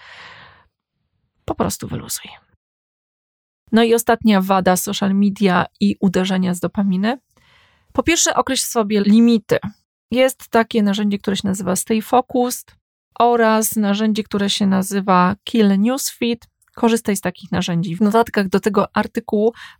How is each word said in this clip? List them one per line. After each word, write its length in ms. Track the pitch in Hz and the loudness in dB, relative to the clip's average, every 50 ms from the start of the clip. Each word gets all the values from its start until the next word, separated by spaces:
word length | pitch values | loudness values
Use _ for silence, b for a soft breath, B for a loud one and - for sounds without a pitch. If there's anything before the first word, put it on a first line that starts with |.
| B B B B B B B B B B B B B B _ _ _ _ _ _ _ _ _ _ _ _ _ _ _ | B B B B B B B B B B B B B B _ _ _ _ _ _ _ _ _ _ _ _ _ _ _
Po 100 | - - | -10 -6
prostu 320 | - - - - - - | -6 -6 -6 -6 -8 -10
wyluzuj. 420 | - - - - - - - - - - - _ _ _ _ _ _ _ _ _ _ _ _ _ _ _ _ _ _ _ _ _ _ _ _ _ _ | -12 -12 -12 -10 -10 -12 -12 -12 -16 -20 -20 _ _ _ _ _ _ _ _ _ _ _ _ _ _ _ _ _ _ _ _ _ _ _ _ _ _
No 120 | - 226 233 | 2 2 4
i 100 | 233 233 | 4 2
ostatnia 480 | 233 - - 233 226 - 220 208 190 | 2 2 0 0 2 2 2 2 2
wada 340 | 190 190 196 190 185 185 180 | 2 2 0 2 2 2 2
social 400 | 180 - 208 196 - 202 196 196 | 0 -2 -4 -6 -4 -2 0 2
media 500 | 196 202 202 196 - 208 190 180 180 - - _ _ | 2 2 0 0 0 0 2 2 0 -2 -4 _ _
i 160 | 208 202 - - | -2 -2 0 0
uderzenia 540 | 214 190 175 190 185 190 190 185 185 185 180 | 0 0 0 0 0 0 -2 -2 -2 -2 -2
z 60 | 175 | -4
dopaminy. 580 | - 170 - - 196 196 185 185 202 220 269 262 _ _ b b b b b b b b b b b b - | -6 -4 -4 -2 -2 0 0 0 -2 -2 -4 -6 _ _ b b b b b b b b b b b b -6
Po 100 | - - | -2 0
pierwsze, 320 | - 339 330 - 233 - | 0 0 0 0 0 0
określ 280 | - - - 269 254 - | -2 -2 -2 -4 -4 -4
sobie 380 | - - 240 214 202 214 202 | -2 -2 -2 -2 0 0 0
limity. 560 | 202 202 208 226 233 240 233 214 - - - - - 208 - _ _ _ _ _ _ _ | 2 4 4 6 6 4 4 2 0 -2 -2 -2 -2 -6 -12 _ _ _ _ _ _ _
Jest 360 | 226 254 262 262 - - - - | 0 2 2 2 0 -4 -6 -2
takie 340 | - 226 220 - - 226 208 | 0 0 0 0 0 0 0
narzędzie, 340 | 202 196 214 208 208 202 | 0 0 0 -2 -2 -4
które 200 | 202 - - 190 | -4 -4 -4 -4
się 100 | 190 - | -2 -4
nazywa 280 | 196 190 - 190 185 190 | -4 -4 -4 -4 -4 -4
Stay 260 | - - - 226 220 | -4 -2 -2 -4 -4
Focused 760 | - - - 254 254 - - 254 247 247 - - - - _ _ _ _ _ _ _ _ _ - | -2 0 0 0 0 0 -2 -2 -2 -2 -4 -8 -12 -18 _ _ _ _ _ _ _ _ _ 0
oraz 560 | 233 240 240 233 226 220 220 220 220 - - | 2 2 4 4 4 4 2 2 0 0 -2
narzędzie, 480 | 220 208 202 202 202 220 220 214 214 214 | -2 0 0 0 0 0 0 0 -2 -4
które 260 | - - 202 202 202 | -4 -4 -2 -2 -2
się 180 | - - 208 | 0 0 0
nazywa 680 | 190 190 190 190 - 196 202 190 202 185 180 180 185 202 - _ | 2 2 0 0 -2 -4 -4 0 2 2 4 4 2 0 -4 _
Kill 360 | - - 233 208 202 196 196 | -2 0 2 2 4 2 2
Newsfeed. 680 | 208 240 262 277 - - - - 247 233 233 233 - _ _ _ _ _ _ | 2 0 -2 -2 -4 -8 -6 -4 -4 -4 -4 -6 -8 _ _ _ _ _ _
Korzystaj 400 | - - 226 226 226 - - 196 | -2 0 2 2 0 0 -4 -4
z 60 | 202 | -4
takich 300 | - 180 - - - - | -4 -6 -8 -10 -10 -6
narzędzi. 440 | - 180 180 185 175 170 180 156 165 | -6 -4 -4 -2 -2 -2 -2 -4 -2
W 60 | 180 | 0
notatkach 480 | 220 208 214 233 233 - - 214 196 185 | 0 2 2 2 0 0 -2 -4 -2 -2
do 100 | - 196 | -2 -2
tego 360 | - 214 196 202 196 - - | -2 0 0 0 -2 -2 -2
artykułu 580 | 208 214 - - 233 - - - 208 214 233 B B B B B | -4 -4 -4 -6 -10 -6 -4 -2 0 0 -2 B B B B B